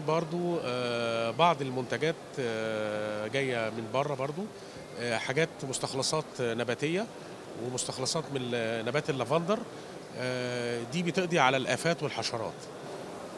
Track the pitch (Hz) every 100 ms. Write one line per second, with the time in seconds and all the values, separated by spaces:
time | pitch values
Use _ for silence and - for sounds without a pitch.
0 | 151 160 165 175 175 170 123 123 123 117
1 | 117 113 113 117 170 151 135 127 120 120
2 | 156 160 - - 120 110 110 107 107 107
3 | 107 107 110 135 135 120 110 113 110 127
4 | 143 135 139 151 214 - - - - -
5 | 120 110 - 131 160 - 139 123 135 135
6 | 127 156 - - 120 113 120 117 147 175
7 | 233 - - - - - 120 123 - 127
8 | 127 165 151 135 123 120 113 113 113 135
9 | 151 135 120 160 170 220 220 - - -
10 | - - 127 127 123 123 120 120 113 156
11 | 175 190 180 165 131 135 123 127 165 170
12 | 143 - 110 117 98 - - - - -
13 | - - -